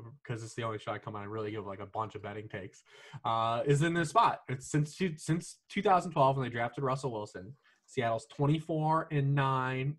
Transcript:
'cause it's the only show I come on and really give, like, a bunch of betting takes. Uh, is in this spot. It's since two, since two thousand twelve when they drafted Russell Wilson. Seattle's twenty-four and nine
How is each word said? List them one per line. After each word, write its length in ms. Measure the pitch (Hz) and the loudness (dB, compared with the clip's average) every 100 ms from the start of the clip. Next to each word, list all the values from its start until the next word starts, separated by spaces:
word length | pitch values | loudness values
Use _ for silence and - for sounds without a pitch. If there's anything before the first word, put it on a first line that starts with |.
| 113 143 | -16 -16
'cause 200 | - 113 | -8 -8
it's 120 | 113 - | -6 -6
the 80 | |
only 160 | 117 107 | -4 -4
show 140 | - | -6
I 40 | 104 | -6
come 180 | - 107 | -8 -8
on 80 | |
and 80 | 101 | -6
really 200 | 110 107 | -6 -4
give, 160 | 107 98 | -6 -8
like, 120 | 95 | -8
a 60 | 101 | -8
bunch 300 | 107 107 101 | -6 -6 -6
of 80 | |
betting 240 | 101 104 104 | -10 -10 -8
takes. 320 | 104 92 - _ - - 139 | -10 -10 -16 _ -20 -18 -6
Uh, 380 | 120 113 113 120 143 | 0 2 2 2 2
is 160 | 143 | 4
in 100 | 165 | 4
this 160 | 170 160 | 2 2
spot. 320 | 226 185 - - | 4 4 2 -6
It's 240 | 123 - | -10 -2
since 240 | 151 147 - | 0 0 0
two, 200 | 185 151 | -2 -2
since 420 | - 170 - - _ | -2 -2 -2 -16 _
two 120 | 202 | 0
thousand 300 | 202 180 180 | 4 4 4
twelve 240 | 160 135 139 | 4 4 4
when 80 | 123 | -2
they 40 | |
drafted 340 | 117 120 - 135 | -2 -2 -2 -2
Russell 260 | 135 135 | 0 -2
Wilson. 440 | 107 104 92 92 143 _ _ _ | -4 -6 -10 -14 -16 _ _ _
Seattle's 400 | - 117 113 - | -2 0 0 -4
twenty-four 800 | - 143 156 160 156 156 160 - | 0 2 2 0 0 2 2 2
and 240 | 147 139 143 | 0 2 4
nine 600 | 135 131 127 131 135 | 2 2 0 0 -2